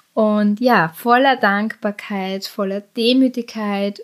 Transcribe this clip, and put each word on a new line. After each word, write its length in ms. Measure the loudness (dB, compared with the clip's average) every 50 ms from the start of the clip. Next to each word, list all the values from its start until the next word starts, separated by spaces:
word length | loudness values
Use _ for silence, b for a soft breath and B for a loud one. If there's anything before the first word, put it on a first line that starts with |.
| B _ -2
Und 480 | 0 2 2 2 2 2 2 0 2
ja, 340 | 2 4 4 4 2 0 -2
voller 400 | -6 0 2 2 4 4 2 2
Dankbarkeit, 1080 | 2 2 0 0 0 -2 -4 -6 _ -6 -6 -6 -6 -10 -8 -8 -6 -6 -6 -6 -8 -10
voller 340 | -12 -8 -6 -6 -4 -4 -8
Demütigkeit, 1200 | -10 _ -6 -2 0 2 4 4 2 2 0 -4 -10 -10 -8 -8 -6 -4 -4 -4 -4 -4 -6 -8